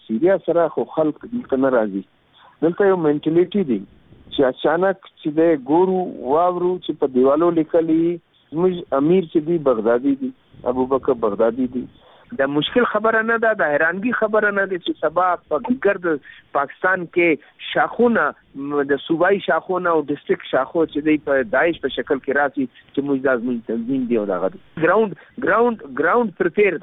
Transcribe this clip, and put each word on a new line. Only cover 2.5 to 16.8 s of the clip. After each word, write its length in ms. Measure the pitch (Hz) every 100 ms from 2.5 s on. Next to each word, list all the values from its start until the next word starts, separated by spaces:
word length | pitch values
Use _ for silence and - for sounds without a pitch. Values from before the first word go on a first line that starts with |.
| - 156
دلته 240 | 175 202
یو 100 | 185 156
منټیلیټي 560 | 147 156 165 180 208 165
دی 100 | 107 95 _ _ - -
چې 60 | - 131
اچانک 500 | 127 156 160 190 185 -
چې 200 | _ 160 151
دی 80 | 170 156 127
ګورو، 320 | 160 185 185 180 - 123 147
واورو 340 | 180 175 180 180
چې 180 | - 151
په 140 | 139 127
دیوالو 320 | 131 151 175 170
لیکلي، 480 | 156 170 165 160 165 175 _ _ _
زموږ 480 | 151 185 175 - 139
امیر 260 | 147 185 165
چې 240 | 170 151
دی 80 | 170 139
بغدادي 440 | 113 107 120 139 135
دی، 100 | 127 - _ - -
ابوبکر 460 | 127 127 131 127 120 110
بغدادي 420 | 98 113 120 127
دی. 100 | 127 127 - - - - 123
د 100 | 135
مشکل 340 | 147 147 247 240
خبره 280 | 208 220 226
نه 120 | 220 233
ده، 80 | 226 214
د 60 | 160
حیرانګي 420 | 147 160 180 226 233
خبره 320 | 220 214 208 202
نه 40 | 196
ده 80 | 185
چې 160 | 170 160
سبا 240 | 156 165 185 170 -
په 260 | 151 - 143 196
ګرد 200 | 196 175 151 - - _ 147
پاکستان 460 | 139 -